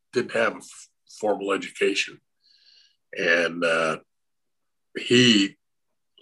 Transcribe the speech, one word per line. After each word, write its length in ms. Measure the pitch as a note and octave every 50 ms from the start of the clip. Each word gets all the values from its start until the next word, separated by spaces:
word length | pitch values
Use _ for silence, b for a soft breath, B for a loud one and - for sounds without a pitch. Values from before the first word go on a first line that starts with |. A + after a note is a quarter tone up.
| _ _ -
didn't 180 | A#2+ A2 G#2
have 220 | - A2+ A2+ G#2 F#2
a 20 |
f-, 320 | - - - - - - - _ _ _ - - -
formal 320 | G#2+ G#2+ G2 F#2 G2 G2
education. 640 | G2 F#2 F2+ - - - G2+ G2 - - - - - - _ _ _ _ b b b b b b b b b b b b _ -
And, 500 | - G2+ F#2 E2+ E2+ F2 E2+ D#2+ E2 F2
uh, 360 | E2+ E2 E2 E2 E2 D#2+ D#2 - _ _ _ _ _ _ _ _ _ _ _ _ _ _ _ _ _ _ -
he, 640 | - - - B2 B2 B2 A#2+ A2 G2+ G2 G2 - _ _ _ _ _ _ _ _ _ _ _ _ _